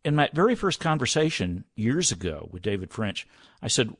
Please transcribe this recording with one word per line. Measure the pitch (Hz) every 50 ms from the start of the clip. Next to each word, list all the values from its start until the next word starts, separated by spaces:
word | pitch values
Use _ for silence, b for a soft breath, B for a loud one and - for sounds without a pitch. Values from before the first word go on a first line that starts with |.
| -
in | 151 147
my | 151 143 - -
very | 156 190 240 247
first | - 208 190 - -
conversation | - 160 156 - 123 - - 156 156 - - - 95 90 87 95 - _ _
years | - 104 117 139 170 180 -
ago | - 85 92 87 78 69 - 82
with | 90 90
David | 90 104 101 95 92 -
French, | - - 110 98 92 - - b b b b b b b
I | - -
said, | - - 120 110 - -